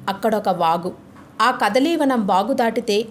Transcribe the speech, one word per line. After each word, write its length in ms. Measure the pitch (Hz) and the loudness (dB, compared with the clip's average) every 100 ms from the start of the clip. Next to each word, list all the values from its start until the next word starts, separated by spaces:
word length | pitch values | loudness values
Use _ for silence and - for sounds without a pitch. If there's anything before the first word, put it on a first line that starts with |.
| - | -8
అక్కడొక 400 | 196 226 208 202 | -4 -2 0 0
వాగు. 420 | 175 165 175 180 - - - - - | 0 2 0 -4 -10 -16 -20 -12 -2
ఆ 80 | 226 | 0
కదలీవనం 760 | 247 214 247 302 330 277 254 202 | 2 0 2 2 2 0 0 2
వాగు 260 | 185 214 | 0 2
దాటితే 440 | 269 226 226 226 208 220 | 0 0 -2 -2 -2 -4